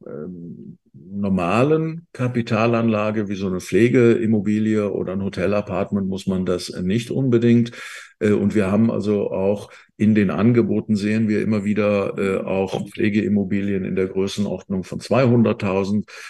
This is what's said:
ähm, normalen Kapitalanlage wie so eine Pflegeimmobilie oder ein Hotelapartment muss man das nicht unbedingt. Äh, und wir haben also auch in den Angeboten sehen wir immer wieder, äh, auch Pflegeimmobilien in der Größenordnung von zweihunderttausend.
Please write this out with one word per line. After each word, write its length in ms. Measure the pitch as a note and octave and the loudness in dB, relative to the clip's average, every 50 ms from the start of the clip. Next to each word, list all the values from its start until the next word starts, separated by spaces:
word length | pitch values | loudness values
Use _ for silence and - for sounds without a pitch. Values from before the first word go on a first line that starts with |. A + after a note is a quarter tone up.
| - | -16
ähm, 720 | - - D2 D2+ F3+ F3+ F3 - - - - - - - - _ _ _ - C#2 F2+ | -14 -12 -12 -12 -12 -12 -12 -14 -14 -16 -16 -16 -18 -20 -20 _ _ _ -20 -20 -12
normalen 960 | G2 G2+ G2+ G2 F#2+ F#2 F2 E2+ G2 A2+ C3 D3 D#3 D#3+ D#3+ D#3+ D#3+ E3 - _ _ | -8 -4 -2 0 0 0 0 0 2 2 2 2 2 0 0 -4 -6 -10 -14 _ _
Kapitalanlage 1160 | - B2+ B2+ B2 B2 A#2 - A#2 G#2+ A2+ A#2 A#2 A#2 A2+ A#2 A2 G#2 G#2 G#2+ G#2+ A2 G#2 G2 | -4 -4 -2 -2 -2 -2 0 0 0 2 2 2 2 2 2 0 0 0 -2 -2 -2 -4 -4
wie 80 | G#2 | -4
so 100 | F#2 G2 | -4 -4
eine 140 | F#2+ F#2 F2+ | -4 -4 -4
Pflegeimmobilie 1300 | - - - F#2 A2+ B2 C3+ C3 A#2+ A#2 A2+ G#2 G2+ A2 A2+ G#2+ F#2+ G#2 G#2+ G#2+ A2 G#2+ G#2+ G#2+ G#2 G2+ | -4 0 4 4 4 6 6 6 6 6 4 4 2 2 0 0 0 0 0 0 0 0 0 0 0 -2
oder 220 | - - F#2 - F#2 | -2 -4 -4 -4 -4
ein 100 | G2 G2 | -4 -4
Hotelapartment 880 | G2 - - F2 F#2+ G2+ G#2 G2+ - F#2+ F2 G2 - - G2+ G2 F#2+ | -6 -4 -2 -2 0 0 -2 -2 -2 -4 -4 -4 -2 -2 -2 -2 -2
muss 180 | F#2+ F#2+ - | -4 -4 -4
man 180 | G2 F#2+ F#2 F#2 | -2 -2 -2 0
das 260 | F2+ F2+ F2 - - - - F#2 | -2 -2 -2 -4 -8 -8 -6 -2
nicht 280 | F2+ G2 A#2+ A#2+ - | 0 0 -2 -2 -2
unbedingt. 600 | - - C3+ C3 A#2+ A#2 A#2 A#2+ A#2 A#2+ A#2 A#2 - - - - - - - - _ _ | -2 -2 0 2 2 4 4 6 6 4 4 0 -4 -12 -16 -16 -16 -16 -18 -20 _ _
Äh, 140 | - G#2+ G#2 | 0 2 2
und 220 | - G2+ G2+ F2 | 2 2 2 2
wir 180 | G#2+ G2 E2+ G2+ | 2 0 2 2
haben 180 | G#2+ A2+ A2+ | 2 2 2
also 400 | A2+ G#2+ F#2+ G#2 G#2 G2+ G#2 - | 0 -2 -2 0 0 0 0 -2
auch 400 | - F#2+ F#2+ G2 G#2 G2+ - - - - - _ _ | -2 -2 0 0 0 -2 -4 -14 -20 -20 -20 _ _
in 180 | - G#2+ G#2+ A2 | 0 2 4 4
den 160 | G#2+ G#2 F2+ | 4 4 2
Angeboten 640 | D2+ D2+ G2+ A#2+ B2 A#2 A2 G2 G#2 G#2+ - - A2 | 2 2 2 4 4 4 4 2 0 -2 0 0 -2
sehen 320 | G2+ G2 G#2 G#2+ A2 A2+ G#2+ | 0 0 0 0 0 0 2
wir 140 | G#2+ G2+ - | 0 0 0
immer 220 | G2+ A2 G#2+ G2 | 0 0 0 0
wieder, 540 | G#2 G#2 G#2 G#2 G#2 G#2 G2+ G2 - - - | 0 0 2 2 2 2 2 0 -2 -2 -2
äh, 200 | G2 G2 F#2+ - - | -2 0 0 -2 -2
auch 440 | - F#2 F#2+ F#2+ F#2+ - - - - | -2 -2 -2 -2 -2 -2 -4 -6 -6
Pflegeimmobilien 960 | - - G#2 G#2+ G2+ G#2+ G2+ G2 G#2 G#2 G2 F#2 G#2 G2+ G2 G2+ G2+ F#2+ F#2 | -4 -2 0 2 2 2 2 2 2 0 0 0 -2 -2 -2 -2 -2 -2 -4
in 100 | - F#2 | -4 -2
der 140 | F#2 F#2 F#2+ | -2 -2 -2
Größenordnung 760 | - F#2+ F#2+ G2 - - G2+ - - F#2+ - _ F#2+ F#2 F2+ | -2 -2 -2 -2 -2 -4 -4 -4 -4 -8 -6 _ -6 -6 -6
von 140 | - - - | -6 -10 -12
zweihunderttausend. 1120 | - - - A#2+ C3+ A#2 A#2+ A#2+ A2+ G#2+ G#2+ - - G2+ F#2 G2 G2 F#2+ G#2 G#2+ F#2+ - - - - - | -4 0 0 2 4 4 4 4 4 4 2 0 -2 -2 0 0 0 0 -2 -2 -4 -6 -12 -18 -18 -18